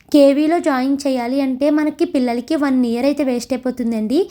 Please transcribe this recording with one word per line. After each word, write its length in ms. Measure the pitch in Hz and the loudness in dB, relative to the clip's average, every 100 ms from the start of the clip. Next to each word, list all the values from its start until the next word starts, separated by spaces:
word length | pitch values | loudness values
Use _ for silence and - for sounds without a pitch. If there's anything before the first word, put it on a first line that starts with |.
| _ | _
కేవీలో 440 | 294 277 277 302 339 | 6 6 6 2 0
జాయిన్ 400 | 330 262 262 277 277 | 0 0 0 -2 -2
చేయాలి 340 | 262 240 277 269 | -4 -2 -2 -2
అంటే 240 | 262 285 | 0 0
మనకి 340 | 302 302 302 | 2 0 -2
పిల్లలకి 500 | 339 294 247 240 247 311 | -2 0 -2 -2 -2 -2
వన్ 300 | 285 262 247 | 0 0 0
ఇయర్ 180 | 233 | 0
అయితే 200 | 277 294 | 0 0
వేస్ట్ 280 | 269 240 - | -2 -4 -4
అయిపోతుందండి. 680 | 254 254 254 233 226 214 277 403 | -6 -4 -6 -4 -4 -2 -2 -2